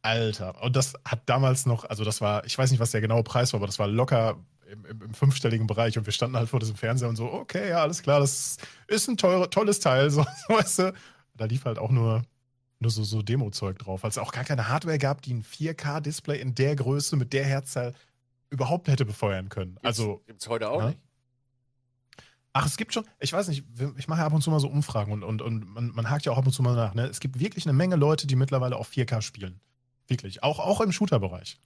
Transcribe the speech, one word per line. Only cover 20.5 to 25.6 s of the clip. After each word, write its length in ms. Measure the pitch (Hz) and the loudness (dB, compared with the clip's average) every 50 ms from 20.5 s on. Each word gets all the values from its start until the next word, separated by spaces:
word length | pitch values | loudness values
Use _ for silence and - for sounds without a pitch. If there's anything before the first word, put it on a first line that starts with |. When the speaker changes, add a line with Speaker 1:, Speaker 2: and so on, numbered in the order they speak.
| 113 113 110 107 | -4 -4 -2 -2
Speaker 2:
auch 100 | 127 156 | -2 0
Speaker 1:
ja? 100 | 98 120 | 0 -2
Speaker 2:
nicht. 100 | 156 - _ _ _ _ _ _ _ _ _ _ _ _ _ _ _ _ _ _ _ _ _ _ - - - _ _ _ _ _ _ | -2 -4 _ _ _ _ _ _ _ _ _ _ _ _ _ _ _ _ _ _ _ _ _ _ -20 -20 -20 _ _ _ _ _ _
Speaker 1:
Ach, 140 | 135 139 | 0 0
es 100 | 147 - | 0 -2
gibt 180 | - 220 - - | -4 -6 -4 -4
schon, 100 | 233 214 - _ _ | -6 -6 -6 _ _
ich 140 | - 131 156 | -6 -4 -2
weiß 160 | 180 202 180 | -2 -2 -2
nicht, 160 | 156 139 131 107 117 | -4 -6 -6 -10 -8
wir, 180 | 120 131 147 135 135 | -6 -6 -6 -6 -8
ich 80 | 135 | -6
mache 140 | - 160 165 | -4 -2 0
ja 60 | 165 | 0
ab 60 | 151 151 | 2 2
und 100 | 156 139 | 2 2
zu 80 | - | 2
mal 100 | 156 151 | 2 2
so 80 | 139 147 | 2 2
Umfragen 420 | - 147 147 - - 113 104 101 104 | 0 -2 -2 0 -2 -2 -2 -2 -4
und, 120 | 107 - | -6 -4
und, 180 | 104 110 107 - | -4 -4 -4 -2
und 260 | 117 113 110 | -4 -4 -4